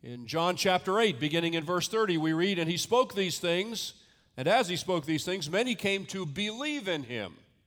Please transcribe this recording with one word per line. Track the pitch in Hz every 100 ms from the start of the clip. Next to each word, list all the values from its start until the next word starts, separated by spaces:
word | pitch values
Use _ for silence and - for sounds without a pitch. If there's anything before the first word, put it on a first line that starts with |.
In | 123 120 117
John | 151 170 175
chapter | 196 185 185 196
eight, | 226 135
beginning | 151 165 165
in | 165
verse | 151 180 170
thirty, | 220 214 165
we | 160
read, | 160 185 180
"And | 160
he | 175
spoke | - 240 262
these | 196 185 -
things, | 175 175 214 226 - - - _ _ -
and | 135
as | 226 202
he | 175
spoke | - 175 156
these | 156
things, | - 190 147
many | 185 254
came | 233 202 196 170
to | 196 170
believe | 135 208 220 294 294 190
in | 160
him." | 120 120 98 73 _ _